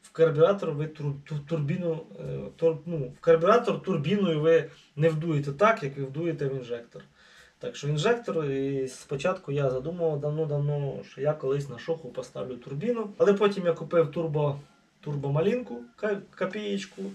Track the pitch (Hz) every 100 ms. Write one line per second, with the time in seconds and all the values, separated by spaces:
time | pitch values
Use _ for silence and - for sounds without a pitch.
0 | - - 160 147 175 202 165 143 151 -
1 | 143 143 - 147 - 160 143 190 170 156
2 | - - 147 139 101 - 165 151 170 160
3 | 131 - 165 165 180 233 208 151 - 160
4 | 143 208 180 151 160 165 143 - _ 143
5 | 160 156 170 147 143 139 214 226 143 143
6 | 131 143 170 147 135 135 117 120 - -
7 | - _ - - - _ 123 - 143 151
8 | 202 240 190 165 143 135 139 135 131 -
9 | - 139 139 - - 143 135 127 147 170
10 | 165 143 147 156 151 147 143 147 139 131
11 | - - 147 151 135 143 139 117 - 160
12 | 123 131 123 - 123 123 135 143 220 233
13 | 208 - 185 202 208 196 175 165 160 170
14 | 147 170 160 147 147 139 - _ _ _
15 | 147 143 139 143 196 247 - 240 - -
16 | 208 196 - - 190 214 208 196 - -
17 | 196